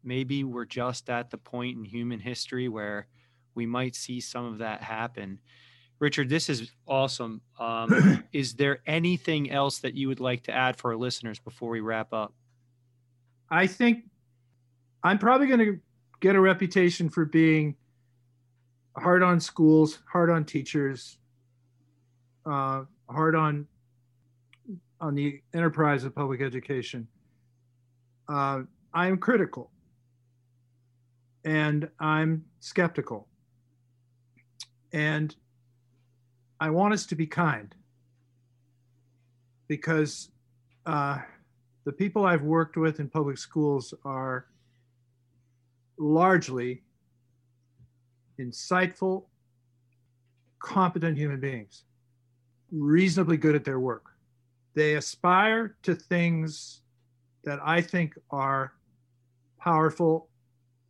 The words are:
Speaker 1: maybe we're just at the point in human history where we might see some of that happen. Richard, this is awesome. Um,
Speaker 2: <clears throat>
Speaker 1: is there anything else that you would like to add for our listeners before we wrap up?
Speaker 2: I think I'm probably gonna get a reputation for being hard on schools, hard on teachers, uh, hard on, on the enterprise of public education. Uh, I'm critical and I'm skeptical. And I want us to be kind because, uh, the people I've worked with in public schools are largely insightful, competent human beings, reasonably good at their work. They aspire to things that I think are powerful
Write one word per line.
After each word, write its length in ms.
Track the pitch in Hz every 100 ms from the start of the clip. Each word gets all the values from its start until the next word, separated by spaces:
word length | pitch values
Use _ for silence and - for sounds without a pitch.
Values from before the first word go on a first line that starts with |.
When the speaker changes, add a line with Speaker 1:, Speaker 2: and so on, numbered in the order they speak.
Speaker 1:
maybe 400 | 127 127 127 139
we're 220 | 135 120 117
just 440 | 131 123 123 -
at 200 | 120 120
the 80 | 127
point 400 | - 123 123 123
in 60 |
human 360 | 107 117 120 117
history 480 | 98 120 - 127 123
where 400 | 110 104 104 104 _ _ _ _ -
we 100 | 117
might 300 | 120 127 120
see 240 | - 123
some 260 | - 127 120
of 140 | 107
that 220 | 113 107
happen. 580 | 107 110 117 120 101 98 _ _ _ _ _ _
Richard, 300 | 147 147 131
this 200 | 156 -
is 220 | 131 117 _ -
awesome. 540 | 135 135 - 117 110 _ _
Um, 640 | 117 113 117 240 - - -
Speaker 2:
<clears throat> 40 |
Speaker 1:
is 220 | 147 131
there 260 | 113 143 139 -
anything 680 | 160 170 180 - 156 139
else 280 | 139 139 -
that 160 | 131 123
you 120 | 135
would 120 | 131
like 240 | 127 123
to 80 | -
add 260 | 117 127 127
for 140 | 123
our 60 | 113
listeners 420 | 123 - 117 110
before 300 | - - 120
we 120 | 117
wrap 320 | 107 113 110
up? 200 | 113 107 _ _ _ _ _ _ _ _ _ _ _ _
Speaker 2:
I 180 | 165 185
think 380 | 185 240 233 - _ _ _ _ _ _ _ _ _
I'm 140 | 175 202
probably 300 | 208 262 277
gonna 300 | 254 214 185 _ _ _ _
get 140 | 190 196
a 40 |
reputation 680 | 190 185 185 190 180 170 165
for 160 | - 156
being 500 | 160 160 156 151 143 _ _ _ _ _ _ _ _ _ _ _ 135
hard 280 | 165 180
on 160 | 180 175
schools, 600 | - - 156 156 151 - _
hard 200 | 180 170
on 160 | 165 147
teachers, 720 | - 131 151 139 131 - - _ _ _ _ _ _ _ _ _ _ _ _ 156
uh, 380 | 143 135 135 135 _ _
hard 260 | 127 160 160
on, 320 | 156 147 147 _ _ _ _ _ _ _ _ _ - 180 _ _
on 140 | 156 143
the 260 | 143 139 _
enterprise 500 | 170 170 151 151 143
of 120 | 131 -
public 260 | 139 127
education. 680 | 135 127 123 135 113 127 113 _ _ _ _ _ _ _ _ _ _ _ -
Uh, 340 | 147 139 135 131 _ _
I'm 240 | 170 180 190
critical 540 | 202 240 180 - - _ _ _ _ _ _ _ _ _ _ _ _ _ _ _ _ _ 160
and 440 | 156 151 147 156 _
I'm 440 | 156 156 156 160 156 _
skeptical. 680 | - - 170 170 - 110 - _ _ _ _ _ _ _ _ _ _ _ _ _ - _ _
And 440 | 160 151 151 151 - _ _ _ _ _ _ _ _ _ _ _ _
I 100 | 156
want 240 | 160 202
us 120 | 208 -
to 80 | 151
be 100 | 160
kind 480 | - 170 120 101 - _ _ _ _ _ _ _ _ _ _ _ _ _ _ _ _ _ _ _
because, 600 | 151 156 160 151 - - _ _ _ _ _ -
uh, 340 | 151 143 139 - - _ _ _ _ -
the 80 |
people 320 | 143 196 208 196
I've 180 | 170
worked 320 | 147 165 156 -
with 240 | 160 151
in 100 | 143
public 280 | 160 147 135
schools 560 | - 160 151 139 127 -
are 440 | 139 135 131 127 - _ _ _ _ _ _ _ _ _ _ _ _ _ _ -
largely 840 | 151 156 185 185 - 127 123 123 _ _ _ _ _ _ _ _ _ _ _ _ _ _ _ -
insightful, 880 | 127 - - 180 180 - 190 190 - _ _ _ _ _ _ _ _ _ _ _ _ _
competent 580 | - 196 185 175 165 143
human 220 | 147 139
beings, 460 | 135 127 104 - _ _ _ _ _ _ _ _ _
reasonably 640 | 160 143 160 190 165 165 160
good 180 | 156 147
at 80 |
their 160 | 139 131
work. 260 | 127 110 _ _ _ _ _ _ _ 147
They 200 | 151 151
aspire 840 | - - 180 180 214 226 226 -
to 120 | - 170
things 840 | - 175 170 165 156 151 - - _ _ _ _ _ _
that 160 | - 143
I 180 | 147 170
think 360 | 170 180 156 - _
are 440 | 143 135 135 131 _ _ _ _ _ _ _ _ _
powerful 720 | - 160 156 151 165 160 - _ _ _ _ _